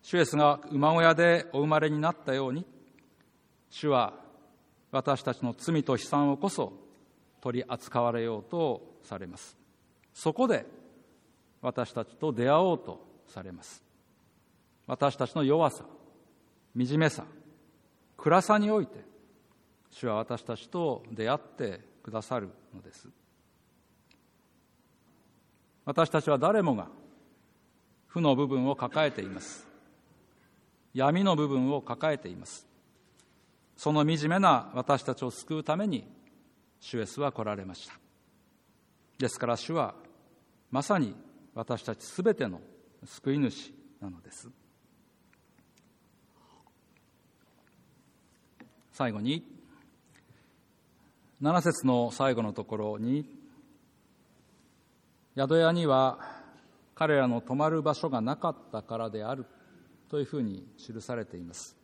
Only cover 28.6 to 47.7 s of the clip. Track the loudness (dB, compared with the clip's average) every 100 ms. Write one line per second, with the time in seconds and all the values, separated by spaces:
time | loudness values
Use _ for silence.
28.6 | 0 -2 -2 0 0 -2 -10 -12 -14 -18
29.6 | -20 -20 _ _ _ _ _ _ _ _
30.6 | _ _ _ 2 4 4 4 4 2 2
31.6 | 0 -2 -4 -2 -2 -2 -6 -14 -16 -20
32.6 | _ _ _ _ _ _ _ _ _ _
33.6 | _ -6 0 4 4 2 0 4 6 4
34.6 | 2 -6 0 0 0 -4 -6 -8 -8 -6
35.6 | -2 -2 0 -4 -8 -20 _ _ _ _
36.6 | _ _ -10 -8 -6 -4 -4 -4 -6 -6
37.6 | -10 -16 -20 -20 _ _ _ _ _ _
38.6 | _ _ _ _ _ _ -4 -2 -4 -2
39.6 | -2 -2 -2 -6 -20 _ _ _ _ _
40.6 | _ -4 0 0 0 -6 -20 -20 -16 -10
41.6 | -6 -6 -4 -10 -10 -2 0 0 -2 -6
42.6 | -16 -20 _ _ -20 -8 -2 0 0 -2
43.6 | -18 -20 -20 _ -14 -14 -20 -20 -20 -20
44.6 | _ _ _ _ _ _ _ _ _ _
45.6 | _ _ _ _ _ _ _ _ _ -20
46.6 | _ _ _ _ _ _ _ _ _ _
47.6 | _